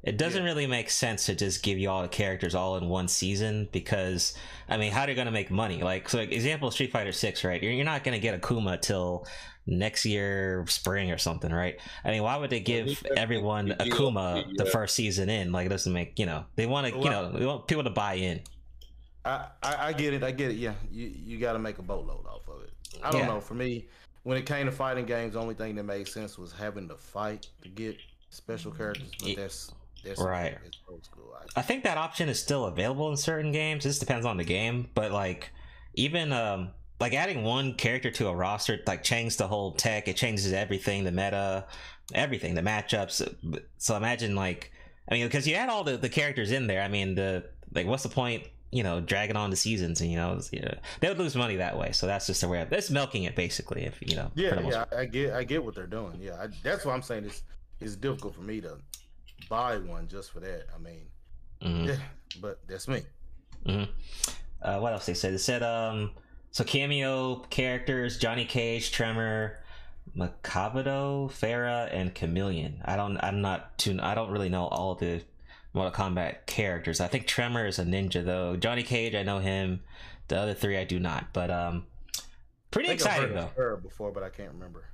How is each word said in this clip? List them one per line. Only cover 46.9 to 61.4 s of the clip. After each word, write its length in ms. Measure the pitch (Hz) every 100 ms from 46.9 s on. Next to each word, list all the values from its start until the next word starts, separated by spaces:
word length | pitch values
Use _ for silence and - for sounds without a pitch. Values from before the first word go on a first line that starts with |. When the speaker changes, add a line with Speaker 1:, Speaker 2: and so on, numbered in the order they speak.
| 101 95 92
Speaker 1:
the, 280 | 98 92 - - -
like, 120 | - 90
what's 160 | 127
the 60 | -
point? 340 | - 123 113 - - -
You 100 | 123
know, 160 | 98 87
dragging 360 | 82 98 104 104
on 140 | 104
the 60 | 95
seasons, 440 | 107 110 87 80
and, 100 | 85
you 60 | 85
know, 180 | 87
it's, 180 | 90 -
you 80 | -
know, 120 | - - - -
they 80 | 165
would 100 | 175
lose 160 | 170
money 220 | 123 120 95
that 200 | 87 80
way. 120 | -
So 140 | - 87
that's 200 | 101 -
just 120 | 90
the 80 | 90
way, 160 | 87 80
it's 180 | 175 202
milking 340 | 143 135 107
it, 100 | 90
basically, 480 | - 87 - - -
if, 140 | - -
you 140 | - 80
know, 140 | -
Speaker 2:
Yeah, 160 | 123 185
Speaker 1:
for 40 | -
the 60 |
most 100 | 165
Speaker 2:
yeah, 120 | 117
Speaker 1:
part. 140 | 117 117
Speaker 2:
I, 20 |
I 40 | 127
get, 260 | 120 139
I 100 | 113
get 200 | 120 151
what 100 | 117
they're 120 | 98 90
doing. 300 | 107 101 82
Yeah, 140 | 95 87
I, 60 | 107 92
that's 220 | 139 196
why 100 | 147
I'm 80 | 131
saying 220 | 131 113
it's, 180 | 104 - - - - -
it's 160 | 107 101
difficult 380 | 139 135 104
for 80 | 87
me 180 | 98 110
to 160 | 85 71 - - - - - - -
buy 280 | 113 123 107
one 280 | 90 82 82
just 240 | 95 -
for 80 | 85
that. 260 | 92 87 -
I 40 | 82
mean, 280 | 82 82 80 - - -